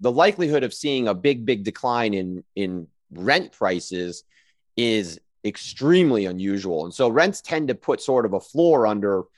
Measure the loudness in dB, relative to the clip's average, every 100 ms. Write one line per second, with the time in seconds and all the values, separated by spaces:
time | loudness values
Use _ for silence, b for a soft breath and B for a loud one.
0 | 0 4 4 4 0 0 -2 -4 -4 0
1 | 0 0 0 0 -2 -2 -4 -4 -2 0
2 | 0 -2 -4 -8 -12 -6 -6 -6 -10 _
3 | _ -8 0 0 0 -4 -2 -2 -4 -8
4 | -8 -10 _ _ _ _ _ -2 0 0
5 | -2 -10 _ _ -8 -8 -14 -4 2 4
6 | 4 2 0 -2 -4 -4 -2 -4 -4 0
7 | 2 4 2 0 -6 -4 -2 -4 -2 -4
8 | 0 0 2 -2 -4 0 4 4 4 2
9 | 0 0 -2